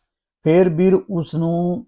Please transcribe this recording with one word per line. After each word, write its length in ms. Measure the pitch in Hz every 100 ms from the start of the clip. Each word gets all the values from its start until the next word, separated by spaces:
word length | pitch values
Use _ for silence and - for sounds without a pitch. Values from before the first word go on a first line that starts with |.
| _ _ _ _
ਫੇਰ 240 | 156 170 185
ਵੀਰ 260 | 160 185
ਉਸ 400 | 190 190 180 156
ਨੂੰ 520 | 151 165 170 175 180